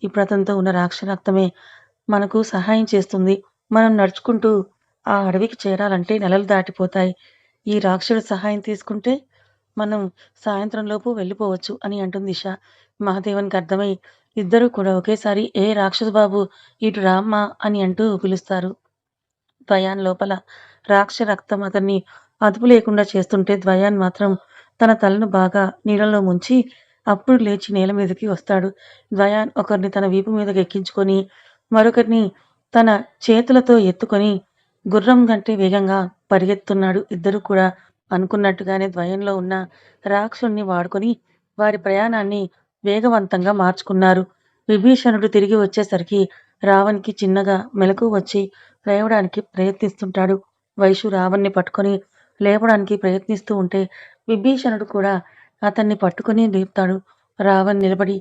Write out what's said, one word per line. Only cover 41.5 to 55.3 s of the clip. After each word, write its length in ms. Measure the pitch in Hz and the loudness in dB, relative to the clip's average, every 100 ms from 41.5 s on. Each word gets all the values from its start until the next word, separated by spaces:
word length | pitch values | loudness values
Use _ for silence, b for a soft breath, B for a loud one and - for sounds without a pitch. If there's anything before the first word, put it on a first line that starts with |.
| - | -2
వారి 200 | 214 208 | -2 0
ప్రయాణాన్ని 640 | 196 196 226 226 202 208 190 _ _ _ | -2 0 0 -2 -4 -4 -8 _ _ _
వేగవంతంగా 680 | 202 214 240 226 190 185 185 | -4 0 2 2 0 -2 0
మార్చుకున్నారు. 720 | 208 185 185 - 190 185 185 185 _ _ _ - | 2 0 -2 -2 2 4 4 0 _ _ _ 0
విభీషణుడు 600 | 214 233 254 247 214 208 | 4 6 4 4 2 2
తిరిగి 280 | 208 196 214 | 2 4 2
వచ్చేసరికి 640 | 196 214 202 185 170 202 185 b b _ | 2 -2 -2 -4 -2 0 0 b b _
రావణ్కి 500 | 196 196 202 208 208 | 2 4 4 -2 -6
చిన్నగా 440 | 202 196 196 196 190 233 | -4 0 2 2 -2 -2
మెలకువ 360 | 202 190 196 233 | 0 0 2 0
వచ్చి 280 | 208 196 202 196 b b b 208 | -2 -2 -4 -4 b b b -2
లేవడానికి 540 | 202 220 220 185 208 | -2 2 0 0 -4
ప్రయత్నిస్తుంటాడు. 920 | - 190 190 190 208 - 190 190 190 196 - _ _ - | -8 -2 -2 -2 -6 -6 -6 -2 0 -2 -6 _ _ 0
వైషు 280 | 196 190 220 | 2 2 -2
రావణ్ణి 420 | 190 185 196 196 | -2 0 0 0
పట్టుకొని 440 | 190 175 - 196 196 - _ _ - | -2 -4 -2 -2 -4 -8 _ _ -2
లేపడానికి 540 | 202 208 226 214 196 202 | 0 2 2 2 0 -2
ప్రయత్నిస్తూ 560 | 190 190 190 202 - 202 | 0 -2 -4 -6 -4 -4
ఉంటే 240 | 180 196 185 B B B - | -2 -2 -4 B B B -4
విభీషణుడు 560 | 220 240 262 254 220 | 0 2 0 -2 -4
కూడా 300 | 208 202 196 185 b | -4 -2 -2 -2 b